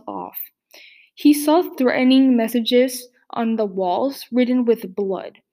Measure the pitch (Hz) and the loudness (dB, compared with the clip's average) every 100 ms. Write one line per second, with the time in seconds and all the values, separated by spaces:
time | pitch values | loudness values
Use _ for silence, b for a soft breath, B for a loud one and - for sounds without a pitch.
0 | - 185 180 - - _ _ B B B | -14 -12 -12 -16 -20 _ _ B B B
1 | B - 294 294 294 320 359 - 247 - | B 0 2 2 2 2 0 -2 0 2
2 | 254 262 262 240 220 240 220 247 262 254 | 4 6 6 2 0 -2 2 2 2 -2
3 | - _ - - 233 220 202 190 180 190 | -16 _ -12 -6 -4 -2 -4 -4 -2 -2
4 | 269 277 - 240 247 254 233 226 185 185 | -4 -6 -4 -2 0 0 0 -2 -4 -6
5 | 196 185 - - _ | -6 -6 -10 -18 _